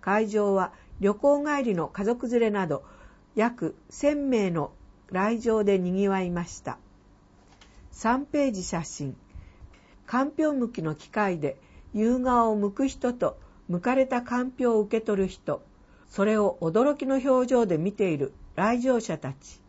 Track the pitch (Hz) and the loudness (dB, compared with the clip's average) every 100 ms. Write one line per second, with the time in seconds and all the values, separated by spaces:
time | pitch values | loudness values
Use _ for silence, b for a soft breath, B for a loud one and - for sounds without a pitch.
0 | - 208 220 214 202 196 180 B B - | 0 0 2 2 2 2 0 B B -2
1 | 196 208 285 285 294 285 240 180 156 - | 0 2 4 4 2 -2 0 -2 -2 -4
2 | 202 240 247 240 226 202 180 147 B B | -2 -2 0 2 2 0 -2 -4 B B
3 | B B _ - 226 240 165 - - - | B B _ -2 -2 0 -6 -6 -20 -2
4 | 285 294 277 240 190 165 147 - - - | 0 0 0 2 2 0 -4 -8 -20 -20
5 | - 185 202 233 233 220 202 196 180 185 | -8 -2 0 0 0 2 4 2 2 0
6 | 202 190 180 175 170 - - - - - | 2 0 -2 -4 -6 -10 -12 -12 -16 -20
7 | - - _ - b b b b b - | -20 -20 _ -20 b b b b b -4
8 | 220 254 285 302 277 196 180 170 160 - | 0 0 -2 0 0 -2 -6 -6 -6 -10
9 | 143 - - b b b b b b b | -10 -10 -18 b b b b b b b
10 | - 247 277 294 311 277 233 - 160 151 | -4 0 0 0 0 2 -2 -2 -6 -6
11 | - 220 202 175 147 - b b b 208 | -6 -2 0 0 -4 -6 b b b 0
12 | 220 254 254 240 233 220 202 202 269 - | 0 2 2 4 4 2 -2 0 -4 -2
13 | 247 247 - - b b - 175 233 262 | -4 0 -2 -4 b b -6 -4 0 2
14 | 262 247 240 247 254 - 247 220 208 226 | 2 0 -2 -4 -4 -2 2 2 2 -2
15 | 220 202 185 - - 147 - - b b | 0 0 -2 -4 -6 -6 -8 -20 b b
16 | - - 202 214 202 - 165 170 269 285 | -14 -2 2 4 2 0 0 2 2 2
17 | 262 269 262 254 247 254 220 160 180 202 | 0 0 2 2 4 2 2 2 0 0
18 | 196 151 139 - - - 196 247 254 240 | 0 0 -4 -6 -12 -2 0 2 2 0
19 | 226 165 135 - - - | -2 -6 -8 -10 -16 -20